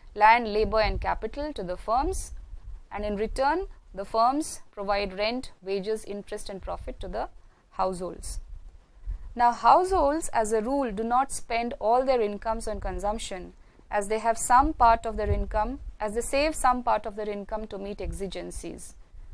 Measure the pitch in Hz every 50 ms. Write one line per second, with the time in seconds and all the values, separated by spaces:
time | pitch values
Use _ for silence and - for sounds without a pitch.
0 | - - - 208 208 220 226 240 240 214 202 208 220 202 214 220 214 196 190 -
1 | - 185 170 - - 214 - 285 294 302 294 - 190 175 180 - - - 220 254
2 | 294 359 381 - - - - - - - - - - - - - - - - 208
3 | 208 214 208 196 220 220 - - 269 277 311 359 392 - - - - - - 185
4 | 196 - - 226 226 247 269 294 320 - - - - - - 208 196 196 202 202
5 | 202 190 185 185 208 220 240 254 254 - - - 180 190 196 202 180 214 220 214
6 | - - 202 202 196 - 214 208 - - 196 185 - - - - - 262 254 -
7 | - 185 180 - 233 - - - - - - _ _ _ - - 190 185 190 175
8 | 185 175 - - - - - - - - - - - - - - _ _ - -
9 | - - - - - - - 240 240 240 233 - - 233 269 330 370 370 381 359
10 | - - 294 330 - - - 233 220 208 226 220 208 240 277 285 269 233 196 202
11 | 226 233 240 247 269 269 - - - - 240 233 233 240 - - 202 214 233 254
12 | 262 269 262 240 214 208 208 196 - 226 220 226 - 220 214 202 - 196 180 175
13 | 190 202 214 226 - - 196 180 175 175 - - - - - - - - - 208
14 | 202 196 220 220 220 233 226 - - - 247 254 277 311 311 - 247 233 226 233
15 | - 226 214 214 208 - 202 - 202 196 - 214 220 233 262 285 - - - -
16 | 214 214 208 233 233 - - 277 294 320 302 - - 254 254 247 240 240 220 214
17 | - 226 202 214 208 214 208 202 196 - 220 214 220 214 - 196 196 202 208 -
18 | 190 180 170 - 196 185 - 180 175 175 175 - - 170 - - - - - -
19 | - _ - - - -